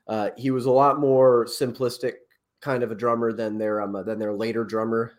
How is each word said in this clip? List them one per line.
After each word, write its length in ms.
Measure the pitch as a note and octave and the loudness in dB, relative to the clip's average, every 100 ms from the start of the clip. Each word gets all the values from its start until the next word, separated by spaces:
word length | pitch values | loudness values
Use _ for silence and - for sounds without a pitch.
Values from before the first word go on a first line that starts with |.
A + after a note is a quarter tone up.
| - | -6
Uh, 220 | A2 G2+ - | -4 -4 -4
he 140 | C3+ | -2
was 140 | C3 B2+ | 0 2
a 60 | |
lot 280 | C3 C#3+ C#3 | 4 4 4
more 460 | C#3 C3 C3 A#2+ A2+ | 4 6 6 6 2
simplistic 680 | - B2+ A#2 B2 - B2+ - _ _ _ _ | -2 -4 -2 -4 -4 -8 -8 _ _ _ _
kind 240 | D3 B2+ | -4 -2
of 80 | A2+ | -4
a 40 | G#2 | -2
drummer 380 | A#2 A#2 A#2 | -2 0 -2
than 240 | G#2+ A2 G#2+ | -2 -6 -4
their, 240 | G#2+ G#2+ | -2 -2
um, 140 | G2+ G2+ | -4 -6
uh, 80 | |
than 160 | F#2+ G#2+ | -6 -6
their 140 | G#2 | -4
later 300 | G#2 A2+ A2+ | -4 -4 -4
drummer, 500 | G#2+ A2 A2+ A2+ A#2 | -4 -4 -2 -2 -4